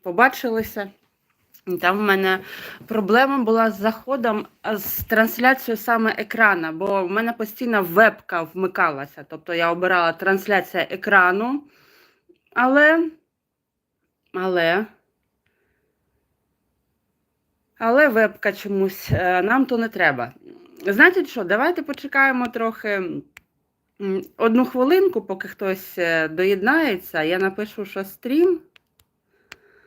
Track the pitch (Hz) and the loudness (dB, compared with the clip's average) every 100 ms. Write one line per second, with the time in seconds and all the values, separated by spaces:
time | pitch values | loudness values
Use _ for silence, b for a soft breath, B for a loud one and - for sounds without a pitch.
0 | 185 175 254 - 254 226 214 220 196 _ | -4 2 2 2 -6 -4 -6 -10 -12 _
1 | _ _ _ _ _ _ - 180 175 196 | _ _ _ _ _ _ -8 -2 0 2
2 | 208 196 190 185 B B B B - 220 | 2 2 2 -2 B B B B -6 -4
3 | 196 226 269 277 220 226 226 190 214 220 | 2 4 4 0 0 2 2 0 -4 -4
4 | - 269 233 214 - _ - 208 - - | -6 -2 -2 -4 -8 _ -8 -6 -8 -10
5 | - 220 220 226 247 262 - 220 - 233 | -2 2 2 2 2 2 -2 -6 -2 0
6 | 220 - 214 - 220 185 160 160 196 196 | 0 -2 -8 2 2 2 -4 -6 -4 -2
7 | 180 202 226 233 214 - 247 220 175 170 | -2 -2 -4 -6 -10 -6 -2 -2 0 4
8 | 220 214 - 175 160 180 185 185 175 139 | 4 4 -8 -8 -8 -4 -4 0 -2 -2
9 | 143 - 143 160 - 170 170 175 185 180 | -12 -16 -18 -18 -8 -2 0 0 0 2
10 | 170 165 190 196 196 196 180 185 - 185 | 0 -2 -2 -2 0 -2 0 -6 -4 -6
11 | - 196 180 190 233 285 b b b b | 2 4 4 2 -2 -6 b b b b
12 | b b b _ _ - 254 277 302 330 | b b b _ _ 0 2 6 6 6
13 | 320 - _ _ _ _ _ _ _ _ | 2 -6 _ _ _ _ _ _ _ _
14 | _ _ _ 185 185 180 165 180 220 _ | _ _ _ -6 -2 2 2 0 -2 _
15 | _ _ _ _ _ _ _ _ _ _ | _ _ _ _ _ _ _ _ _ _
16 | _ _ _ _ _ _ _ _ _ _ | _ _ _ _ _ _ _ _ _ _
17 | _ _ _ _ _ _ _ _ 226 254 | _ _ _ _ _ _ _ _ 0 4
18 | 302 220 214 214 208 196 202 196 190 190 | 4 4 0 0 -4 -4 -4 -2 -2 -4
19 | - - 180 180 190 254 262 233 226 208 | -4 -2 2 2 2 2 2 0 -2 0
20 | 165 127 120 - - - - - 190 202 | 0 0 -8 -12 -20 -20 -20 -8 -4 6
21 | 330 370 294 247 180 208 302 349 294 277 | 6 6 -4 -6 -2 0 0 -2 -8 -10
22 | 277 277 269 254 247 247 226 226 214 202 | -4 0 2 0 -4 -4 -6 -6 -6 -4
23 | 180 147 - - _ _ _ _ _ _ | -6 -10 -14 -20 _ _ _ _ _ _
24 | 196 190 - - 226 226 254 254 262 370 | -6 -6 -8 -2 2 2 0 0 2 4
25 | 381 226 - 190 196 - 196 190 - - | 2 -2 -8 -12 -12 -6 -4 -4 -8 -4
26 | 170 165 156 160 185 196 214 311 302 185 | 0 0 -2 0 0 2 2 2 0 -4
27 | - 165 156 180 190 190 214 - 196 196 | -6 -4 -2 0 -2 -4 -10 -10 -10 -10
28 | 196 - 247 285 359 330 - _ _ _ | -10 -10 -2 2 2 2 -6 _ _ _
29 | _ _ _ b b b b b | _ _ _ b b b b b